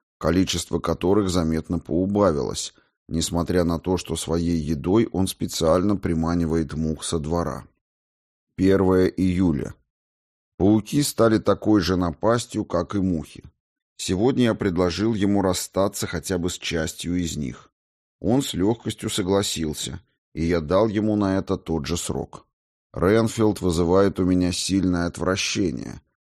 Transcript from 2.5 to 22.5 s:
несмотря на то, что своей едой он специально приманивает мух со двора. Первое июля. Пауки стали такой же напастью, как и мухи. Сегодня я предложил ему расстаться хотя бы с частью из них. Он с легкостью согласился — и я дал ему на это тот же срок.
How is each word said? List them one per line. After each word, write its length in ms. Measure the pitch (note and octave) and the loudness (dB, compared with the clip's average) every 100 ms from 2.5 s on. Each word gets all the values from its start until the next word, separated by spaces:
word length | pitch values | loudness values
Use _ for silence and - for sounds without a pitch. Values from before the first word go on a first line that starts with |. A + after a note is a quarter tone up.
| - - - _ _ - | -6 -10 -14 _ _ -6
несмотря 560 | E2 D#2 E2+ E2+ F2+ | -4 -2 -2 0 2
на 140 | E2+ E2 | 2 0
то, 180 | - F2+ | -2 -2
что 200 | - E2 | -2 -6
своей 420 | - E2+ E2+ E2+ | -2 -2 0 0
едой 500 | D2+ D2+ D2+ G#2 - | -2 -2 2 2 2
он 160 | F2 F#2+ | 0 -2
специально 680 | - F2+ - D#2+ F2 G2 G2 | -4 -6 -2 2 4 2 0
приманивает 800 | F#2 E2 D#2+ F2 D#2+ E2 C#2+ | -2 -2 0 0 0 0 -2
мух 300 | D2+ D#2+ D2+ | -4 -4 -4
со 140 | - E2+ | -4 -6
двора. 480 | D2 E2+ D#2+ B1 - _ _ _ _ _ _ _ _ - | -2 -2 -4 -8 -14 _ _ _ _ _ _ _ _ 0
Первое 500 | F#2 F#2+ F#2 F#2 F2+ | 4 4 4 4 4
июля. 680 | - F#2 F2+ F#2 C#2+ - - _ _ _ _ _ _ _ - | 2 0 2 2 0 -4 -12 _ _ _ _ _ _ _ 0
Пауки 440 | G2 G#2+ G2+ C#3+ | 4 4 2 -2
стали 360 | C#3+ - A2+ G#2+ | 0 2 4 4
такой 420 | G#2 F#2+ G#2 G#2+ | 2 0 4 2
же 160 | E2+ F#2 | 4 2
напастью, 680 | F2 D#2 G#2+ A#2+ - A2 | 0 0 0 0 -2 -8
как 300 | G2+ F2 E2 | -4 -4 -2
и 60 | G2+ | -2
мухи. 440 | F#2 E2 D2 - - _ _ _ _ - | 0 -2 -6 -16 -20 _ _ _ _ -10
Сегодня 480 | - F#2 A#2 B2 | -4 0 2 2
я 100 | A#2+ | 2
предложил 600 | G2+ G2+ F2 F2+ E2+ A2 | 2 0 2 0 0 -2
ему 260 | A2 G2+ G2+ | 2 2 2
расстаться 680 | F#2+ F2+ - F#2+ G2 - G2+ | 2 0 -4 -2 -2 -2 -6
хотя 320 | F2 - F#2 | -6 -4 -2
бы 120 | F2 | -4
с 80 | - | -6
частью 580 | - E2 D#2 - E2 F2+ | -6 -4 -4 -6 -4 -2
из 200 | E2 D#2 | -2 -4
них. 340 | C2+ A#1+ - _ _ _ _ _ | -8 -10 -18 _ _ _ _ _
Он 220 | F2+ B2+ | 0 0
с 120 | C#3 | 0
легкостью 560 | E2 G2 A#2+ G2+ - G2 | -2 -2 -2 -6 -8 -6
согласился — 880 | - F2+ G2 G#2 - D#2 D2 - D#2+ _ _ _ | -4 0 0 0 -4 -6 -6 -8 -12 _ _ _
и 100 | - | -4
я 160 | E2 E2+ | -2 0
дал 280 | D2+ F#2 A2+ | 0 2 2
ему 280 | G#2 G#2+ G#2+ | 0 0 0
на 220 | G2 F#2+ | 0 0
это 180 | F2+ F#2 | -2 -4
тот 300 | - D#2+ C#2+ | -2 -4 -2
же 100 | E2+ | -6
срок. 500 | - C2+ - - _ | -4 -6 -6 -12 _